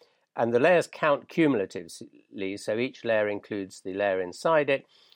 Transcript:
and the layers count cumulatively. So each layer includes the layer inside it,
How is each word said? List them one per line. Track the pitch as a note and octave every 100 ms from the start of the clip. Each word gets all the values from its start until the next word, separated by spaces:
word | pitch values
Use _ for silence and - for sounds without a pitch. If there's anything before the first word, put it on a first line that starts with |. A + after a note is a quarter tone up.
| _ _ _ -
and | A#2
the | A#2+
layers | D#3 E3+ -
count | - D#3 C3+ -
cumulatively. | - D#3 A#2 F#2+ F#2+ E2+ - - _ _ A2 F#2+ G2+
So | - A2
each | C3+ - A#2
layer | A2 G#2
includes | G2+ - G#2 F#2+ -
the | F#2+
layer | F#2+ G2+ F#2+
inside | F2+ - E3 D#3+ C#3
it, | C3+ - _ _